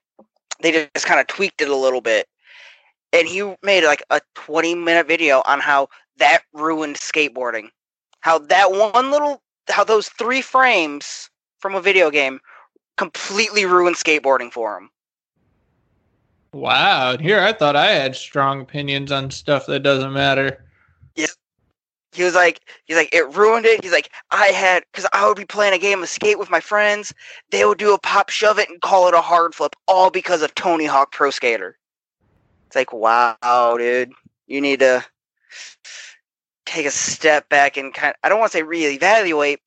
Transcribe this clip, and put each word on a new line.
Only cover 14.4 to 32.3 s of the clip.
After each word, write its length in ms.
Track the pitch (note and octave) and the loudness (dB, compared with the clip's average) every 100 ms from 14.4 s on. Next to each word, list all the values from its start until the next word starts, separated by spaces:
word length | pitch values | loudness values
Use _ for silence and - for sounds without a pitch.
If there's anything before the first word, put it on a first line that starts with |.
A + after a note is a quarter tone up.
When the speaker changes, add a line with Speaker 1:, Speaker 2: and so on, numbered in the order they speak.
| A#2+ | -2
Speaker 1:
for 260 | A#2+ A2 F#2+ | -8 -8 -8
him. 120 | G2 _ _ _ _ _ _ _ _ _ _ _ _ _ _ _ _ | -14 _ _ _ _ _ _ _ _ _ _ _ _ _ _ _ _
Speaker 2:
Wow, 600 | C#3+ C3 B2 F3+ F3 B2+ | -8 -2 2 2 2 0
and 100 | B2+ | -2
here 180 | D#3+ G#3 | 0 2
I 140 | F#3+ | 2
thought 220 | A3 D3+ D3 | 2 2 2
I 160 | F3+ | 2
had 240 | F#3 C3+ C3 | 2 -2 -6
strong 460 | - D3 C3+ C#3 | -8 -2 -2 -2
opinions 500 | B2 D3 C#3+ C#3 C#3 | -8 -10 -6 -6 -4
on 180 | C#3 C3+ | -6 -6
stuff 380 | - - C#3+ - | -8 -2 -2 -2
that 160 | C#3+ | -2
doesn't 280 | C#3 C3+ C3+ | 0 0 0
matter. 540 | C#3 C#3 C3+ C3+ C3+ _ _ _ _ - - | -2 0 0 -2 -6 _ _ _ _ -16 -8
Speaker 1:
Yeah. 120 | D#3 - _ _ _ _ _ _ _ | -8 -8 _ _ _ _ _ _ _
He 100 | - | -4
was 100 | F3+ | 0
like, 280 | F3 F3 D#3+ _ - - | 4 2 0 _ -20 -4
he's 100 | D#3+ | 0
like, 180 | D#3 | 2
"It 180 | E3+ C#3 D3+ | 0 0 2
ruined 300 | G#3+ A3+ A3+ | 2 4 2
it." 160 | A3 | 2
He's 80 | F#3 | 0
like, 180 | E3+ - - - | -2 -2 -12 -6
"I 160 | G3 G3+ | 0 2
had, 380 | F#3+ F#3+ F3+ - | 2 2 0 -2
'cause 120 | - F3+ | -8 -4
I 140 | G3 G#3 | 0 0
would 100 | G3+ | 0
be 80 | F#3+ | -4
playing 280 | G3+ G3+ | -2 0
a 40 | F#3+ | 0
game 240 | G3 G3 | 0 -4
of 80 | E3+ | -6
skate 300 | - G#3+ G#3 | -4 -2 -2
with 100 | F#3 | -2
my 120 | E3+ | -4
friends. 520 | - G#3 G#3 G#3 G3+ - - - - | 0 0 0 -2 -6 -18 -20 -20 -6
They 140 | G3 G#3 | 0 2
would 120 | G#3 | 2
do 160 | G#3 | 2
a 60 | G3 | 0
pop 300 | - G3+ G3 | 2 0 0
shove 280 | - G#3+ G#3 | 0 0 2
it 120 | G3+ | -2
and 120 | E3+ | -4
call 260 | - G3 F3+ | 0 2 4
it 40 | |
a 80 | E3+ | 4
hard 320 | E3 E3+ E3 | 4 2 2
flip, 220 | - D3 - - | -2 -6 -4 0
all 240 | F#3+ F#3 | 4 4
because 320 | F#3 F3+ F3 | 2 -2 -2
of 140 | D3+ - | -2 -4
Tony 300 | F#3 E3 D3+ | -2 -2 0
Hawk 260 | C#3 C#3 | 0 0
Pro 180 | - C#3+ | 0 -2
Skater." 480 | - B2 A2 F#2 - _ _ _ _ _ | -2 -2 -2 -6 -16 _ _ _ _ _